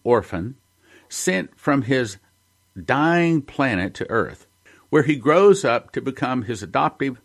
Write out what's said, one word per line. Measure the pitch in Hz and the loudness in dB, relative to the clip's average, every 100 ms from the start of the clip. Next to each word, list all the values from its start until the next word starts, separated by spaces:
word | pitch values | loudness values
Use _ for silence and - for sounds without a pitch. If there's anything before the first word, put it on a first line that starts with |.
orphan | 117 120 92 95 107 135 _ _ _ - _ | 0 0 0 -6 -8 -12 _ _ _ -20 _
sent | - - 185 - _ | -6 -4 -2 -4 _
from | - 139 | -2 -2
his | 117 131 117 98 _ _ _ _ _ - | 0 -2 -2 -8 _ _ _ _ _ -10
dying | - 135 160 170 170 160 | -2 0 2 2 2 0
planet | - - 135 98 92 | -2 -4 -2 -2 -4
to | - - | -6 -4
Earth, | 110 90 - _ _ _ _ _ | -2 -2 -8 _ _ _ _ _
where | 151 | 2
he | 135 143 | 2 0
grows | 139 165 202 196 | 2 6 6 6
up | 127 117 - | 2 -2 -4
to | 135 | -10
become | 131 - 127 127 | -8 -6 -4 -4
his | 107 110 | -6 -8
adoptive | 95 131 151 - 139 - | -4 -2 -2 -2 -6 -8